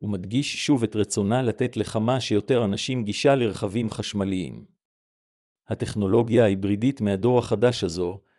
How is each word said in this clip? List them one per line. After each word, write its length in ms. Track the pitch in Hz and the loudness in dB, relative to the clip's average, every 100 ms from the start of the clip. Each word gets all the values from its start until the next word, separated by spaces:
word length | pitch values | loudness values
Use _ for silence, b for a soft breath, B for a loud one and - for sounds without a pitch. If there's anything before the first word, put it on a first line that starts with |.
ומדגיש 640 | 107 98 95 127 143 - - | -8 -6 -4 -4 -2 -4 0
שוב 160 | 135 | 2
את 140 | 113 107 | 2 0
רצונה 460 | 98 110 98 127 | -2 0 0 0
לתת 340 | 120 - 120 110 | 0 -2 -2 -4
לכמה 440 | 101 110 113 131 | -4 -2 0 0
שיותר 440 | - 104 - 123 | 0 0 2 2
אנשים 400 | 107 95 - 127 | 2 -2 -4 -4
גישה 300 | 104 - 143 | -4 0 2
לרכבים 560 | 139 113 92 104 110 110 | 4 2 -2 -4 -2 -4
חשמליים. 720 | - - 104 98 92 71 55 - _ _ _ _ _ _ _ _ _ - | -4 -6 -4 -2 -2 -4 -10 -18 _ _ _ _ _ _ _ _ _ -10
הטכנולוגיה 760 | 110 120 110 98 110 113 117 | -6 -6 -2 2 4 4 4
ההיברידית 560 | 107 95 101 104 127 139 | 4 2 0 0 0 0
מהדור 380 | 104 98 117 123 | -2 0 2 2
החדש 460 | - 101 120 120 | 2 2 2 2
הזו, 360 | 90 85 87 95 _ | -4 -2 -4 -6 _